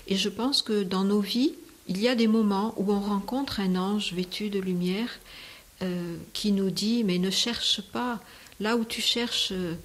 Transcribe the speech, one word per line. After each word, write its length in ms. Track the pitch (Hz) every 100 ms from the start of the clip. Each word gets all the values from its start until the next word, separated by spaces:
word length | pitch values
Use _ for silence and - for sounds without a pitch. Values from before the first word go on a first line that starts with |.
| -
Et 100 | 190
je 120 | 202
pense 320 | 202 254 285
que 220 | - 208
dans 220 | 185 190 196
nos 160 | 208
vies, 320 | 196 240 294 - - - -
il 120 | 185
y 80 | 240
a 80 | 240
des 120 | 226
moments 460 | 226 208 196 220 -
où 140 | 196
on 80 | 202
rencontre 600 | 202 196 196 262 277 -
un 160 | 190 185
ange 380 | 190 208 -
vêtu 360 | 180 180 - 208
de 100 | 202
lumière, 600 | 185 180 180 196 247 - - - - - - -
euh, 340 | 185 180 175 165 175
qui 180 | - 208
nous 180 | 196 190
dit, « 340 | - 208 240 202
Mais 120 | 180
ne 120 | 190
cherche 520 | 185 247 226 - -
pas, 400 | - 233 247 226 - - - -
là 180 | 214 240
où 80 | 226
tu 160 | -
cherches, 480 | - 233 240 - -
euh, 240 | 185 175 170